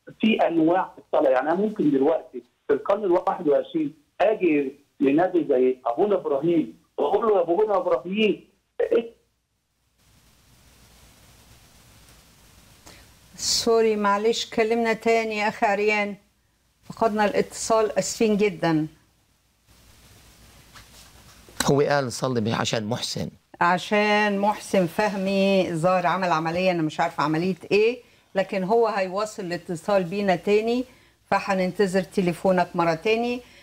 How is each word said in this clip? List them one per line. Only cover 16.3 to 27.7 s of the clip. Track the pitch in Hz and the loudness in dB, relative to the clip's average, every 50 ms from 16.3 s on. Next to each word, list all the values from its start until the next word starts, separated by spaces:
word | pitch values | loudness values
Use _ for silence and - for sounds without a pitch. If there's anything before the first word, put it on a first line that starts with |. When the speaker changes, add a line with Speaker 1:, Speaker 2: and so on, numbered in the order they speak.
| _ _ _ _ _ _ _ _ _ _ _ - | _ _ _ _ _ _ _ _ _ _ _ -12
Speaker 2:
فقدنا | - - 226 220 208 214 208 | -4 0 0 0 2 2 0
الاتصال، | 196 - - - - - - - - 226 220 220 208 - | 0 0 0 -2 -2 -6 -8 -2 0 2 2 2 0 0
آسفين | 190 185 - - - 233 214 214 | -2 -4 -4 -2 0 2 2 2
جدا. | 196 214 208 175 156 165 165 160 151 156 156 - _ _ _ _ _ _ _ _ _ _ _ _ _ _ _ - _ _ - - - - - - - - - - - - - - - - - - - - - - - - - - - - - - - - - - - - - | 2 2 0 0 -2 -2 0 0 0 -2 -4 -8 _ _ _ _ _ _ _ _ _ _ _ _ _ _ _ -20 _ _ -20 -20 -20 -20 -20 -20 -20 -20 -20 -20 -20 -20 -20 -20 -20 -20 -20 -20 -20 -20 -20 -20 -20 -20 -20 -20 -20 -20 -20 -20 -20 -20 -14 -8 -4 0 2
Speaker 3:
هو | 143 139 | 2 2
قال | 147 143 143 143 135 | 2 2 2 0 0
نصلي | 117 - - 139 131 127 117 | -2 -4 -4 -4 -2 -2 0
به | 104 113 113 | -2 -2 -2
عشان | - - - - 113 107 | -2 -2 -2 -2 -4 -4
محسن. | 104 120 - - - - - 82 - - - _ _ - - | -4 -6 -6 -6 -8 -6 -6 -8 -8 -10 -16 _ _ -4 -2
Speaker 2:
عشان | 170 175 185 170 - - 214 208 208 214 208 208 214 208 202 196 | 0 0 0 0 -2 -2 0 0 2 2 2 2 2 0 0 -2
محسن | 202 208 208 - - - - 196 180 | -2 -2 -4 -4 -6 -2 0 0 0
فهمي | 165 - - 214 208 196 196 190 196 196 196 196 196 196 190 180 190 170 | 0 0 -2 -2 -2 -2 -4 -4 -2 0 2 2 2 2 2 2 0 -2
ظاهر | 156 160 185 185 180 175 | 0 0 2 2 2 0
عمل | 170 170 190 190 175 | 0 -2 0 0 0
عملية، | 165 156 165 165 165 180 185 185 | 0 0 -2 -2 -2 0 0 0
أنا | 175 170 | 0 0
مش | 156 151 - - | -2 -2 -2 -2
عارفة | 165 170 - - 143 | -4 -2 -2 -2 -2
عملية | 151 156 160 175 190 180 - - - | 0 0 0 0 -2 -4 -4 -4 0